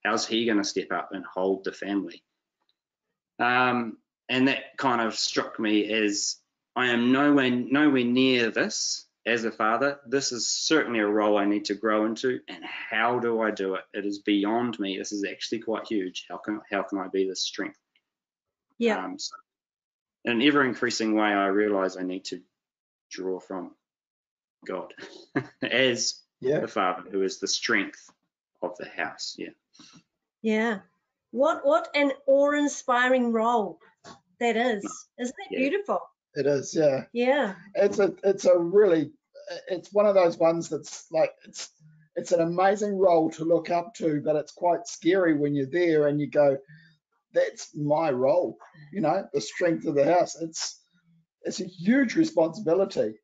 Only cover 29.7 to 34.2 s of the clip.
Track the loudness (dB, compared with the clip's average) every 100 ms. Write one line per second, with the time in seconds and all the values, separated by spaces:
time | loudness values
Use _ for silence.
29.7 | _ -20 -20 _ _ _ _ -2 -2 -2
30.7 | -4 -10 _ _ _ _ 0 0 2 2
31.7 | 0 0 0 0 -2 2 4 4 2 0
32.7 | -4 -2 0 2 2 2 0 2 0 -2
33.7 | -8 _ _ -20 -20